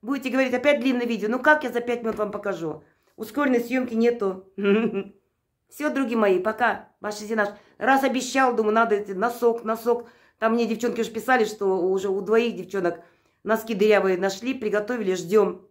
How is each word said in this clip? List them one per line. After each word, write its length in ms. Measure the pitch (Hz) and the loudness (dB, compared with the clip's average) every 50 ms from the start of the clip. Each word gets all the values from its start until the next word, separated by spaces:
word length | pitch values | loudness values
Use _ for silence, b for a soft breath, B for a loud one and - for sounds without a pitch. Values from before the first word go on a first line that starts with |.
| - | -4
Будете 280 | 214 277 269 - 269 | -4 -4 -4 -2 -2
говорить, 240 | 226 262 262 254 247 | 0 2 2 2 0
опять 260 | 247 247 294 285 - | 2 4 4 2 4
длинное 260 | 233 269 254 247 240 | 2 0 0 0 0
видео. 220 | 233 233 208 190 214 | -2 -2 -2 -2 -2
Ну 100 | 233 247 | -2 0
как 240 | - - 302 - - | 4 4 4 4 2
я 80 | 247 | -2
за 100 | 233 240 | -4 -4
пять 220 | 233 240 240 233 240 | -2 -2 -4 -2 -2
минут 140 | 202 - | -6 -2
вам 160 | - 214 202 190 | -2 -4 -4 -4
покажу? 500 | 208 202 202 190 170 165 160 151 151 b b b b b b b | -6 -6 -6 -6 -4 -4 -6 -8 -8 b b b b b b b
Ускоренной 440 | - 214 - - 277 294 269 254 233 | -14 -14 -8 -4 -2 0 2 2 2
съемки 340 | 233 - 254 262 254 - 226 | 0 0 -2 -2 -2 -2 0
нету. 560 | 226 226 240 240 233 202 196 185 185 - - _ | 2 2 2 2 2 -2 -4 -4 -6 -12 -18 _
<laughs> 580 | - 202 202 202 214 226 - - 196 196 196 - _ _ _ _ _ _ _ _ _ _ _ | -2 2 2 2 2 2 0 -2 -4 -8 -8 -14 _ _ _ _ _ _ _ _ _ _ _
Все, 220 | - - 294 302 | -12 -4 -4 -2
други 260 | 247 277 269 226 233 | -2 -2 -2 -2 0
мои, 240 | 226 214 202 185 180 | 2 2 4 2 2
пока. 480 | 180 214 220 - 247 226 196 - - _ _ _ | 0 -2 -2 0 0 -2 -2 -4 -8 _ _ _
Ваша 240 | - 208 214 208 214 | -10 -10 -10 -10 -8
Зинаш. 260 | 202 226 220 208 202 202 B B B B B | -6 -2 -2 -2 -2 -4 B B B B B
Раз 240 | - 254 269 269 254 | 0 2 2 4 4
обещал, 540 | 269 226 262 247 - - 269 269 254 240 | 2 0 -2 -4 -2 0 2 2 2 2
думаю, 180 | 214 220 214 214 | 2 0 2 4
надо 260 | 226 226 220 208 202 | 2 2 2 2 -2
идти. 140 | 208 196 196 | -2 -4 -6
Носок, 480 | 185 214 240 240 - 240 233 226 233 - | -2 -2 -2 -2 2 2 2 2 2 -2
носок. 460 | 220 220 226 - 233 233 240 240 B B B B B B B | -4 -6 -4 0 0 0 0 -2 B B B B B B B
Там 160 | - 226 226 | 0 0 2
мне 120 | 240 233 | 2 2
девчонки 360 | 208 226 - 240 240 196 220 226 | 0 0 -2 -2 -2 0 -2 -4
уже 80 | - | -4
писали, 340 | - 220 208 - 262 247 220 | -4 -8 0 0 2 2 2
что 360 | 208 214 - 202 190 190 190 | 0 -2 -2 0 0 0 2
уже 280 | 170 185 190 196 190 202 | 0 0 0 0 -2 -2
у 120 | 190 196 196 | -4 -4 -2
двоих 340 | 180 214 226 240 240 202 | 2 2 2 2 2 -2
девчонок 460 | 175 185 170 - 196 175 175 170 - b b b b b b b b b | -6 -10 -6 -6 -2 -2 -2 -4 -4 b b b b b b b b b
носки 300 | 196 220 220 226 226 226 | -2 -2 -2 0 -4 -2
дырявые 440 | 190 202 214 214 196 185 190 185 175 | 2 4 6 6 4 4 2 0 2
нашли, 360 | 190 190 185 - - 247 262 | 0 -2 -4 -4 -6 -6 -6
приготовили, 600 | - - 214 185 208 208 - 254 240 214 190 185 | -4 -4 -2 -2 -2 -2 -2 -4 -4 -2 -2 -2
ждем. 540 | 180 170 170 190 214 202 190 - - - _ | -2 -2 2 4 4 4 4 0 -8 -12 _